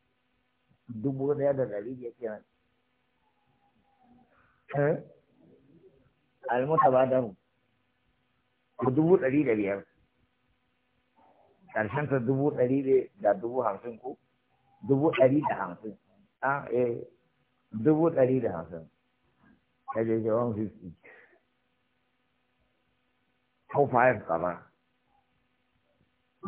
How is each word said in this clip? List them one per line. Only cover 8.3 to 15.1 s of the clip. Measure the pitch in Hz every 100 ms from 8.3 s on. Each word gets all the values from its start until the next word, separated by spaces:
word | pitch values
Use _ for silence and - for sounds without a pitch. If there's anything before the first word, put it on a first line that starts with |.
| _ _ _ _ - 131
Dubu | 131 160 185
ɗari | 131 143
da | 135
biyar. | 107 98 101 - _ _ _ _ _ _ _ _ _ _ _ _ _ _ _ _ _ -
Ƙarshen | 113 107 143 147
ta | 135
dubu | 117 135 143
ɗari | 123 123 135
ne | 135 131 - -
da | 104
dubu | 98 117 127
hamsin | 113 98 120 110
ko? | 127 - _ _ _ _ _ _ 104
Dubu | 139 160